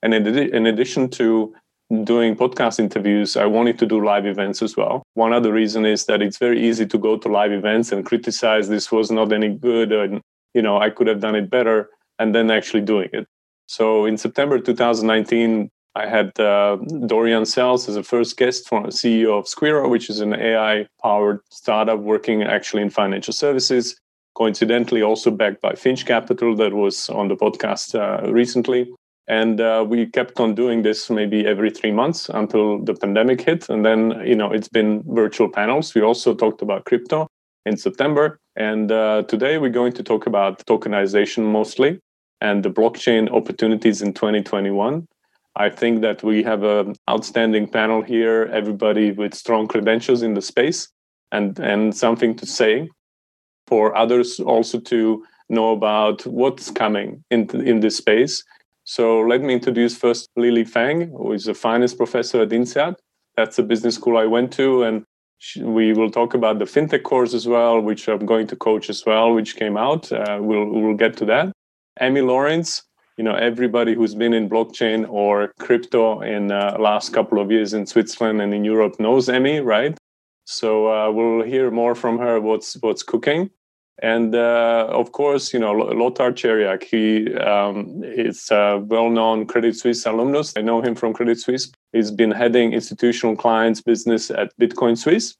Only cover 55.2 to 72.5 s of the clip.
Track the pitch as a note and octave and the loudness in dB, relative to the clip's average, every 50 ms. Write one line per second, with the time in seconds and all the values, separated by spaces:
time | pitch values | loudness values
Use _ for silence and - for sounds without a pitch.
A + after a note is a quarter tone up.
55.2 | - _ _ _ _ _ A2+ A2+ A2 A2 A2+ G#2 G2+ G#2+ G#2+ G#2+ G#2+ G#2+ G#2+ G#2 | -6 _ _ _ _ _ -2 0 0 0 0 0 0 0 2 2 2 2 0 -2
56.2 | - B2+ A#2+ A#2+ B2+ C#3 C3+ - - - - - A2+ G#2+ G#2+ G2+ G2+ G#2+ - - | -6 -10 -2 0 0 0 0 -4 -12 -10 -6 -2 -2 -2 -2 -2 -4 -6 -10 -14
57.2 | _ _ B2 A#2 A2 - - B2+ - C3+ A#2 A2 G#2 A2 G2+ - - - G#2+ A2+ | _ _ 0 0 0 0 -4 -4 0 2 2 2 2 0 0 0 0 2 4 4
58.2 | B2+ C#3+ - - - _ _ _ _ _ _ _ _ - - - A#2+ A2+ A2+ A2+ | 4 2 0 -10 -12 _ _ _ _ _ _ _ _ -16 -4 0 2 2 2 2
59.2 | A2 A2+ A#2+ C3 C#3 C#3+ B2+ B2 B2 C3 B2 A2+ A#2+ A#2+ A#2 - - A#2+ A#2+ A#2+ | 2 2 2 0 0 0 -2 0 0 -2 0 2 0 0 0 0 0 0 0 0
60.2 | - - _ - A#2+ A#2+ A#2+ A#2 A2+ A2+ - A#2+ A#2 C3 D3+ E3 E3+ E3+ C#3+ A#2 | -6 -10 _ 0 2 2 2 2 0 0 -2 -2 0 0 0 -2 -4 -6 -8 -10
61.2 | A2 A2+ A2 G2+ G2 A2 G#2 - - A2+ A2+ A#2+ B2 B2 B2 - B2 A2+ - B2 | -6 -4 -4 -4 -4 -6 -8 -4 -2 -2 0 2 2 0 0 -2 -4 -2 0 -4
62.2 | A2+ B2+ - B2+ A2 G#2 A2+ A#2 B2 B2 - C#3+ D3 E3 F#3 - _ _ _ _ | -4 0 0 0 0 2 2 -2 -2 -2 0 -2 -2 -2 -2 -8 _ _ _ _
63.2 | _ _ _ - A2 A2 - - A#2 G#2 A#2+ A2 A2 A#2+ A2+ - - B2 A#2 A2+ | _ _ _ -2 -2 -2 0 -2 0 0 0 0 0 -2 -2 -2 -2 0 2 2
64.2 | A2 A2 A2 A#2 B2 B2+ B2+ - C3+ C3+ C3 B2+ A#2+ A2+ A2 G#2+ A2 _ _ _ | 2 2 2 0 0 -2 -2 0 0 2 2 2 2 0 -2 -4 -6 _ _ _
65.2 | _ _ _ _ - - - - - A2+ A2+ A2+ A2+ A2 A2 G#2+ A2+ A2 G#2+ A#2 | _ _ _ _ -20 -18 -14 -10 -6 -2 0 2 4 4 4 2 2 0 2 0
66.2 | A#2 A#2 - B2+ A#2 A2 G#2+ G#2+ G#2 - - D3 D3+ D#3 E3 D3+ - - C#3 C3 | -2 0 0 0 2 2 0 0 -4 0 0 0 0 2 -2 -4 -2 0 0 0
67.2 | B2 A#2 B2 A#2+ A2 A#2+ A#2+ A#2+ A#2 A#2 A#2 A2+ A2 G#2+ G#2+ G#2 - - A2 G2+ | 0 0 0 -4 -2 0 2 2 4 4 4 2 2 0 -4 -4 -2 -4 -4 -2
68.2 | G#2+ G2+ A2+ A2 A2 G#2+ - - - A2+ A2 G#2+ - - G#2 - - A2+ A2 A2 | 0 0 0 0 0 -2 -6 -4 0 0 0 0 0 -6 -10 -6 -2 0 2 4
69.2 | A2+ A#2 A#2 A2+ A2 G#2+ - - A2+ G#2+ G2+ G#2 A2+ C3 D3+ E3 - - - A2+ | 4 4 4 2 0 -2 -6 -6 -4 -4 -2 -2 0 0 -2 -2 -4 -6 -6 -4
70.2 | G#2 G#2 G#2 G2+ G#2 A2 A2 G#2 G#2 G#2 G#2+ A2 G#2+ A2 A2 G2+ A2+ A2+ A2 - | -4 -4 -4 -4 -2 -2 0 0 -2 -2 -2 -2 0 0 0 2 0 0 0 -2
71.2 | A2 G#2 A2 C3+ D#3+ F#3+ G3 _ _ _ _ _ _ _ _ - C3 C3 C3+ C#3 | -2 0 2 2 0 -2 -4 _ _ _ _ _ _ _ _ -4 -2 0 2 2
72.2 | C3+ B2 B2+ C3 C#3 D3 | 2 2 2 2 2 0